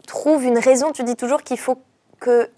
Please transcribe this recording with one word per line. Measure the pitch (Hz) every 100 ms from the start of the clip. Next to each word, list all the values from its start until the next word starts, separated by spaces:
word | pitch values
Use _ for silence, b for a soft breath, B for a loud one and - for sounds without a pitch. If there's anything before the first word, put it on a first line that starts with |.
| -
trouves | - 294 302
une | 254 233
raison ? | 247 262 302
Tu | 294
dis | 240 240
toujours | 240 285
qu'il | - 247
faut | - 254 _ _ _ _
que | 247 240 233